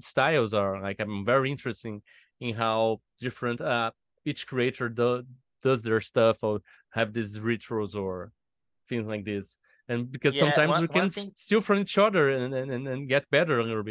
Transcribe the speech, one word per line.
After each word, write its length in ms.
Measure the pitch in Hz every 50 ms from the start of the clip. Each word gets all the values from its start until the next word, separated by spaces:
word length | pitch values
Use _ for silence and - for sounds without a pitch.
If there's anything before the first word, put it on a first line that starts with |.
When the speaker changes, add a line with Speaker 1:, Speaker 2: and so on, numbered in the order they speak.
Speaker 1:
styles 500 | - - - 139 131 151 165 143 117 104 107
are. 260 | 104 98 98 95 98
Like, 180 | 98 98 98 -
I'm 240 | 107 104 104 98 98
very 240 | 110 123 135 131 135
interested 380 | 143 135 - 127 110 - - 113
in, 140 | 107 104 - _ _ _ _ _ _ _
in 140 | 127 120 110
how 460 | 113 117 113 110 110 113 113 110 107 _ _ _ _
different, 400 | 123 127 - - 127 120 120 123
uh, 300 | 160 156 123 117 113 113 - _ _ _ _ _ _
each 220 | 151 139 - -
creator 420 | - 139 127 120 127 127 - 127 117
do-, 360 | 113 117 120 123 123 123 127 131 127 - _ _ _ _
does 200 | - 131 135 120
their 180 | 110 113 110 110
stuff 360 | - - - 127 113 113 110 -
or 180 | - 107 107 101 - _ - _ _ _
have 220 | - 113 113 107
these 260 | 107 117 113 101 104 107
rituals 540 | 107 117 117 101 - - 120 110 104 95 98
or 380 | 104 98 95 92 90 90 104 - _ _ _ _ _ _ _ _ _ _ _
things 180 | 127 117 107
like 180 | 110 110 107 98
this. 340 | 107 104 101 95 - - _ _ _ _ _ _ -
And 220 | 120 120 123 127
because 240 | 135 139 - 143 135
Speaker 2:
Yeah, 40 | 143 160
Speaker 1:
sometimes 280 | 151 147 156 151 160 151
Speaker 2:
one, 80 | 175
Speaker 1:
we 60 | 170 165
Speaker 2:
one 120 | - 185
Speaker 1:
can 100 | 185 196
Speaker 2:
thing 200 | - 202 202 196 -
Speaker 1:
steal 240 | - - - 202 226
from 180 | - - 208 196
each 180 | 202 - - 196
other 320 | 202 220 196 180 147 139
and, 240 | 135 131 123 131 135
and, 160 | 127 131 139 131
and, 140 | 120 139 135
and 200 | 127 131 143 131
get 200 | 131 143 - _
better 280 | 143 147 175 165 139 120
a 60 | 113
little 180 | 113 113 107 101 110